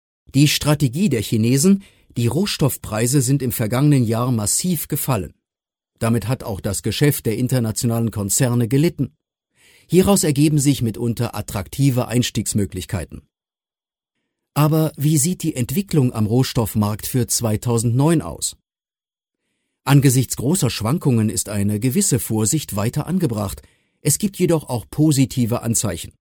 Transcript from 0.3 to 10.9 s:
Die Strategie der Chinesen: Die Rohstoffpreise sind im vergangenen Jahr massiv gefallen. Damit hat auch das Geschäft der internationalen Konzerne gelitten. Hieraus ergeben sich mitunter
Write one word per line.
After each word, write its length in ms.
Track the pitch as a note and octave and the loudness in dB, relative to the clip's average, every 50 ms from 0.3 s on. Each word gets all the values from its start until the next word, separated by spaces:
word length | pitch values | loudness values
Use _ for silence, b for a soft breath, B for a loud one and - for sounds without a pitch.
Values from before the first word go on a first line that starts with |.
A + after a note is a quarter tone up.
| - | 2
Die 120 | C3+ D3+ | 4 4
Strategie 600 | C#3+ - - - D3 D3+ D3 D3 A#2 A#2+ E3+ G#3+ D3 | 4 2 0 0 0 0 2 0 -2 0 0 0 0
der 140 | B2 G#2+ G2+ | 0 0 -2
Chinesen: 580 | - B2 G#2+ A2+ A#2 C3 C#3 D#3+ F#3+ G3+ G3 B B B B B B B | 0 0 2 2 2 2 4 4 4 2 2 B B B B B B B
Die 120 | B2 A#2 | -2 -2
Rohstoffpreise 920 | A#2 - E3+ G#3 - - - D#3 B2 - - - - G#2 A2 A#2+ A#2+ C#3+ C#3+ | 0 0 0 -2 -2 -2 0 0 0 0 -4 -10 -6 -4 -2 0 2 2 2
sind 200 | A2+ B2+ C#3+ C#3+ | 2 2 0 0
im 100 | C3 A#2+ | 0 -2
vergangenen 520 | - - A2+ G#2 A#2+ B2+ D3 D3 C#3+ C3 A#2 | -2 -2 -2 -2 0 2 4 4 4 4 2
Jahr 280 | G#2+ A2+ A2+ B2 C3 | 2 0 0 0 0
massiv 560 | A#2+ A2 G#2 - - - - F#3 E3+ C#3+ - | 0 0 0 -2 -2 -2 -2 -2 -2 -2 -4
gefallen. 460 | - D3+ - - D3+ B2+ G2 D#2 B1+ - _ _ _ _ _ _ _ _ _ _ _ _ | -6 -6 -4 -2 -2 -2 -2 -4 -6 -12 _ _ _ _ _ _ _ _ _ _ _ _
Damit 300 | - A#2 A2+ A#2 A2+ - | -4 -2 0 0 0 0
hat 160 | A2 C3+ - - | -2 -6 -6 -6
auch 180 | A#2+ G2 - | -10 -8 -6
das 220 | - G#2+ F#2+ - - | -4 -4 -4 -4 -4
Geschäft 420 | A2 G2 - D3 D3 - - - | -4 -2 2 2 2 0 0 -2
der 120 | A2+ G#2 | -4 -2
internationalen 720 | B2 B2+ - C3 B2+ A2+ A2 G2+ - B2 A#2 A#2 A#2 A#2 G#2+ | -2 -2 0 0 0 -2 -2 -4 -2 -2 -2 0 0 -2 -2
Konzerne 560 | - G#2+ G2+ F#2+ - - C3+ A#2+ A#2+ A#2+ A#2 | -4 -4 -4 -2 0 0 0 2 2 0 0
gelitten. 480 | G#2+ C3+ C#3 D#3+ E3+ - - - - _ _ _ _ _ _ _ _ b b b b b b b b | 2 2 2 2 0 0 -2 -6 -6 _ _ _ _ _ _ _ _ b b b b b b b b
Hieraus 340 | D#3+ F3+ F#3 G3 G3 F#3+ F#3 | 4 4 4 4 4 2 2
ergeben 360 | D#3 C3 C#3 D3+ D#3+ D#3 C#3+ | 0 2 2 2 2 2 2
sich 240 | C3 D3 B2+ - B2 | 2 2 2 2 0
mitunter 520 | A2+ | -4